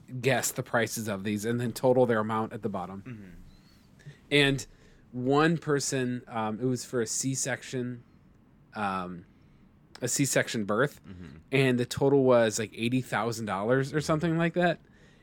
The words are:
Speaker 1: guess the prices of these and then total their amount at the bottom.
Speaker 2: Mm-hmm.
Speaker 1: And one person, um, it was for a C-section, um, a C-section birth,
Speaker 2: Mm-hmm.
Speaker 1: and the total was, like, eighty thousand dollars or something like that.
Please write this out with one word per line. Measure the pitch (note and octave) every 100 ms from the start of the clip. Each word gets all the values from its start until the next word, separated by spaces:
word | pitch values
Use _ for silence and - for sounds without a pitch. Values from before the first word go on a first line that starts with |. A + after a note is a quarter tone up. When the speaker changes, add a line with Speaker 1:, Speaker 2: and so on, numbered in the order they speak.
| - C3
Speaker 1:
guess | B2+ A#2+ -
the | -
prices | - A#2+ A2+ - A2
of | G2
these | G2+ G#2
and | A2 A#2+
then | A#2+
total | A2+ C3 B2+ B2
their | A2+
amount | A2 A2+ A2
at | A#2
the | G#2+
bottom. | G2 F2+ G2 B2+
Speaker 2:
Mm-hmm. | A2+ G2 E2 - - - - _ - - - -
Speaker 1:
And | C#3+ C#3 C3+ - - - - -
one | B2 B2 C#3+ D#3+ E3
person, | D3 C#3+ - C#3 B2+ B2 -
um, | A#2+ A2 G#2+
it | C3
was | B2
for | - B2+
a | A2
C-section, | - C3+ C3 C#3 B2 - C3 B2 A#2+ - - _ _ _ _ _
um, | G#2+ G#2 F#2+ F2+ F2 - - - - - _ _ -
a | B2
C-section | - C#3 C#3+ A#2+ B2
birth, | G2 G#2 D3 - -
Speaker 2:
Mm-hmm. | F2+ E2+ D2+ -
Speaker 1:
and | C3+ C3 B2
the | A#2+
total | - C#3 C#3
was, | B2+ A#2+ A2+ G#2
like, | G#2
eighty | - A#2 B2+
thousand | A#2+ A2+ G2 G#2 A2
dollars | F#2+ G#2+ C3 C3+
or | D3+
something | C#3+ D#3 E3+ E3
like | E3+
that. | E3+ F3 D#3 - - - _